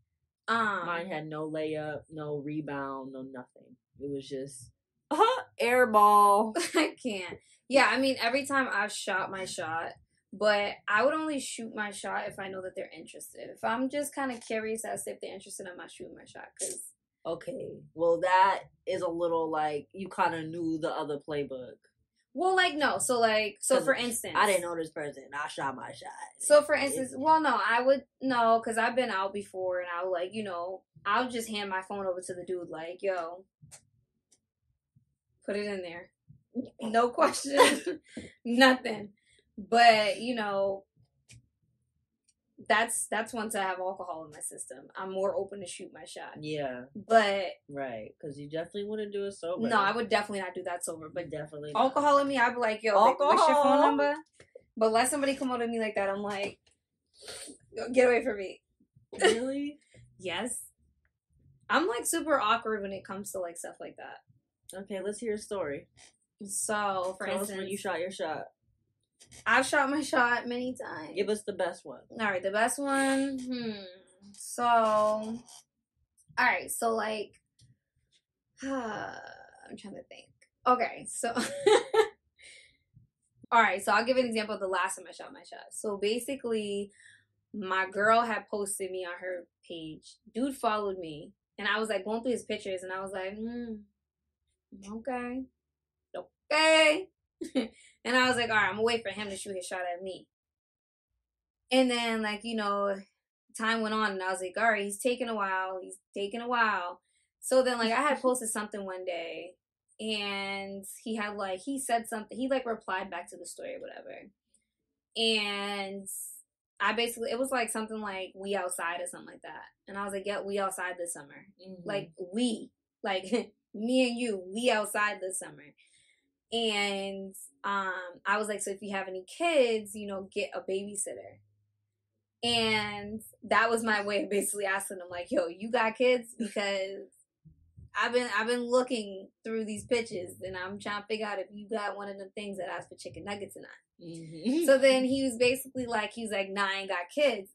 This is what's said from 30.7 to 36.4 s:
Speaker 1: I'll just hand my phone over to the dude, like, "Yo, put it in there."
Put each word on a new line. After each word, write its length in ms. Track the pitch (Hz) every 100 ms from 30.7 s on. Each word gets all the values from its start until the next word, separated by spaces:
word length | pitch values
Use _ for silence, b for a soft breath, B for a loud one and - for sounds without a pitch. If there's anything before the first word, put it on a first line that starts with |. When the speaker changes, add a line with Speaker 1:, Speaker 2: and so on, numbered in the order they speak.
| 185 _ _ 202
Speaker 1:
I'll 240 | 214 254
just 200 | 240 220
hand 200 | 208 196
my 120 | 190
phone 240 | 190 202 190
over 140 | 180
to 120 | 180
the 120 | 180 175
dude, 240 | 180 170
like, 340 | 156 165 185
"Yo, 420 | 196 185 165 180 190 _ - - _ _ _ _ _ _ _ _ _ _ _ _ _ _ _ _ -
put 120 | 202
it 80 | 208
in 140 | 196
there." 280 | 175 170 180 _ _ -